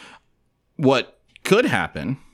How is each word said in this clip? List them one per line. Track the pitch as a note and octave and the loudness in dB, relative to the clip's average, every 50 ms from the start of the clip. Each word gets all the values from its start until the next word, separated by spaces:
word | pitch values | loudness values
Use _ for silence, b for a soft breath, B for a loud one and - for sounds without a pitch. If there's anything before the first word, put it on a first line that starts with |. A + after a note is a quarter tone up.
| B B B B _ _ _ _ _ _ _ _ _ _ _ | B B B B _ _ _ _ _ _ _ _ _ _ _
What | - C#3+ C3 C3+ A#2+ G#2 - _ _ _ _ _ - - | 0 2 2 2 2 0 -4 _ _ _ _ _ -10 -2
could | - F#3+ A3+ C#4 | 2 2 2 2
happen, | A#3 C3+ F#2+ E2 D2+ - D#2 C#2+ G#2+ C#3 b b b | 0 -2 -2 -4 -4 -6 -8 -6 -6 -8 b b b